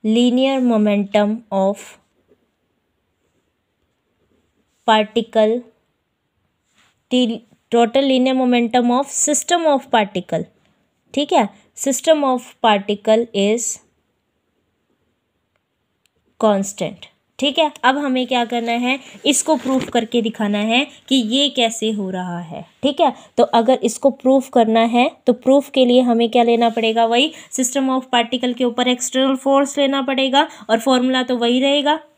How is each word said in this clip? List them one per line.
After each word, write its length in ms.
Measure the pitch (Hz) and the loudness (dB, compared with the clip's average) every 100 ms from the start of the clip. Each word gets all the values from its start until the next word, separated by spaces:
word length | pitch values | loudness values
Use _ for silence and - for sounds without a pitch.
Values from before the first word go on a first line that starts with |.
linear 560 | 214 226 247 247 269 269 | 0 2 2 2 0 0
momentum 840 | 247 220 208 202 202 208 208 220 - | 0 2 2 0 0 0 0 -2 -4
of 460 | 196 190 208 - - _ _ _ _ _ _ _ _ _ _ _ _ _ _ _ _ _ _ _ _ _ _ _ _ _ _ _ _ - | -2 -2 -2 -12 -20 _ _ _ _ _ _ _ _ _ _ _ _ _ _ _ _ _ _ _ _ _ _ _ _ _ _ _ _ 0
particle, 760 | 220 208 - 226 226 214 233 240 _ _ _ _ _ _ _ _ _ _ _ _ _ _ | 2 2 -2 -2 0 2 0 -6 _ _ _ _ _ _ _ _ _ _ _ _ _ _
t-, 340 | 247 247 226 _ _ _ | 0 0 -4 _ _ _
total 320 | 233 233 247 | 0 2 2
linear 320 | 277 262 262 | 2 2 2
momentum 560 | 262 254 247 233 247 240 | 0 2 0 2 0 2
of 200 | 247 277 | 0 -2
system 560 | - 294 294 - 349 320 | -4 -2 -2 0 0 2
of 240 | 277 - | 0 0
particle, 540 | 233 202 185 - 165 - _ _ _ _ _ _ | 0 0 -4 -6 -8 -8 _ _ _ _ _ _
ठीक 180 | - 285 | -4 0
है, 160 | 349 220 - _ - | 0 0 -4 _ -8
system 480 | 269 269 - 311 | -4 -4 0 2
of 260 | 277 254 - - | 2 -2 -6 -2
particle 600 | 233 208 202 208 - 220 233 202 | 0 0 0 -6 0 0 0 -2
is 340 | 202 226 233 - _ _ _ _ _ _ _ _ _ _ _ _ _ _ _ _ _ _ _ _ _ _ _ _ _ _ | 0 0 -4 -10 _ _ _ _ _ _ _ _ _ _ _ _ _ _ _ _ _ _ _ _ _ _ _ _ _ _
constant। 680 | 220 202 196 - 175 - - _ _ - | 0 0 -2 -6 -10 -10 -20 _ _ -6
ठीक 200 | 285 285 | -4 0
है, 120 | 302 - | -2 0
अब 140 | 247 269 | -2 0
हमें 280 | 285 254 254 | -2 -4 -2
क्या 180 | 247 | -2
करना 280 | 233 240 233 | -2 -4 -4
है, 260 | 233 247 269 - - 311 | -4 -2 -4 -8 -6 0
इसको 280 | 285 - 302 | 0 0 -2
प्रूफ 320 | 254 262 - | -2 -4 -2
करके 300 | 240 220 240 | -4 -2 -4
दिखाना 360 | 220 220 208 208 | -4 -4 -4 -2
है 260 | 214 240 294 - - | 0 -2 -2 -10 -2
कि 80 | 269 | -2
ये 320 | 220 262 285 | 0 -2 -2
कैसे 420 | 262 233 226 220 | 0 -2 -2 -6
हो 180 | 214 190 | -4 -6
रहा 280 | 185 180 175 | -8 -8 -10
है। 200 | 165 156 - _ | -10 -16 -18 _
ठीक 180 | 277 285 | -6 0
है, 120 | 311 247 - - | -2 -2 -12 -2
तो 80 | |
अगर 340 | 240 226 226 254 | 2 2 2 0
इसको 260 | 233 - 277 | 0 0 -2
प्रूफ 380 | 262 254 269 254 | 0 2 2 2
करना 260 | 254 220 226 226 | 0 2 2 2
है 140 | 240 269 - - | 2 0 -2 -2
तो 60 | |
प्रूफ 380 | 240 - 277 277 | 0 2 2 2
के 100 | - 254 | 0 4
लिए 140 | 247 | 4
हमें 280 | 247 233 233 | 4 2 2
क्या 120 | 240 | 2
लेना 260 | 233 233 233 | 2 2 2
पड़ेगा, 360 | 226 220 220 226 | 0 -2 0 2
वही 260 | 240 302 - - | 2 0 -4 -14
system 360 | - 254 277 262 | -6 -4 -2 -2
of 140 | 262 254 | -2 -2
particle 420 | 240 233 254 254 240 | -2 -2 -4 -4 -2
के 60 | |
ऊपर 240 | 247 233 247 | -4 0 -2
एक्सटर्नल 480 | 247 - 262 269 262 | -2 -2 -2 0 0
फोर्स 400 | 277 277 277 - | 0 0 0 -2
लेना 240 | 277 277 | -2 -2
पड़ेगा 440 | 262 262 269 269 311 - - | -4 -2 0 0 -2 -6 -2
और 100 | 220 | -2
फॉर्मूला 420 | 247 254 254 262 | 2 0 2 -2
तो 140 | 254 247 | -2 -2
वही 240 | 233 247 | 0 0
रहेगा 380 | 277 285 285 311 - | 2 0 0 -2 -6